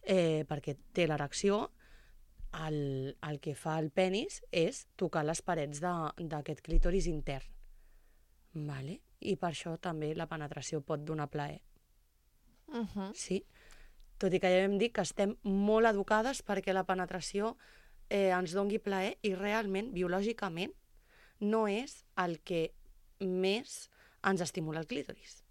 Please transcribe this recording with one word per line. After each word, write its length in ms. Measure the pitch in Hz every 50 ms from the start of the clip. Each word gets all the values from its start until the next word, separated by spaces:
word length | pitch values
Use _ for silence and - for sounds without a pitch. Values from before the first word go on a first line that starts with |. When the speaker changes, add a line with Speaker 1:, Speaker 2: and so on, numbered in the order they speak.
| -
Speaker 1:
eh, 420 | - 196 190 170 165 156 156 151 -
perquè 300 | 151 143 - - 139 - - - -
té 120 | - 175 160
l'erecció, 640 | 156 147 147 143 - - - 202 196 208 - - - - - - - - - - - - - - - - - - -
el, 640 | 165 160 156 156 147 143 139 135 131 131 135 - _ -
el 160 | 156 151 143
que 140 | - 160 143
fa 240 | - - 165 156 160
el 100 | 156 151
penis 540 | - - 185 185 185 208 277 403 - - - -
és 320 | - 185 160 170 - - - _ _
tocar 280 | - 196 160 - 165 151
les 160 | 151 165 -
parets 380 | - - 180 160 147 143 147 143
de, 80 | 160 180 175 170 160 151 - -
d'aquest 420 | 170 160 156 147 143 - 151 -
clítoris 460 | _ - 160 160 - 180 170 196 175 175
intern. 400 | 160 151 139 - 139 131 - - - - - - - - - - - - _ _ _ _ _ _ _ _ _ _ _
Vale? 460 | 160 151 147 143 135 131 139 185 311 _ _ - _
I 140 | - - 196 -
per 120 | - 175
això 240 | 151 - - 170 160 165
també 320 | - 185 165 156 151 151 156
la 140 | 165 165 160
penetració 520 | 165 156 151 143 - 147 135 - - 156 139
pot 160 | - 160 147
donar 300 | 147 156 160 156 147 143
plaer. 300 | - 151 147 147 151 - - - - - _ _ _ _ _ _ _ _ _ _ _ _ _ _ _ _ _ -
Speaker 2:
Mhm. 460 | 311 233 233 190 - 208 190 190 202
Speaker 1:
Sí? 240 | - - - 180 202 - - - - - - - - - - - - - - - -
Tot 160 | - 190 170
i 60 | 185
que 120 | 185 185 180
ja 80 | 185 190 196
vam 100 | 202 196
dir 140 | 208 233 -
que 80 | -
estem 320 | 185 - - - 202 196 220 -
molt 460 | - 208 196 196 202 208 214 220 226 233
educades 540 | 214 202 196 - 214 214 220 254 277 - -
perquè 280 | - 208 190 190 - 185
la 120 | 190 180
penetració, 680 | - 190 185 180 180 185 185 156 - - 196 202 226 254 _ - - - - - - - - - -
eh, 200 | 214 202 196 190
ens 240 | 185 180 180 170 170
dongui 240 | 196 202 202 202 220
plaer 380 | - 202 196 190 185 208 302 - -
i 100 | 214 190
realment, 560 | 180 196 202 208 220 226 202 190 190 214 254 240
biològicament, 800 | 175 180 175 175 190 202 220 240 - - 190 165 165 185 269 381 - _ _ - - _ _ _ - - - _ _
no 280 | 208 208 214 220 220 208
és 360 | 196 214 262 302 - - - _ _ -
el 200 | 185 180 165 156
que 320 | _ - 185 165 160 165 - - - - - - - - - _
més 680 | 196 185 185 185 185 190 196 226 269 - - - - - _ _ - - _ _ -
ens 180 | 196 196 185
estimula 380 | 175 - - - 160 156 156 160
el 60 | 165 -
clítoris. 560 | 247 143 143 - - - - - - - - _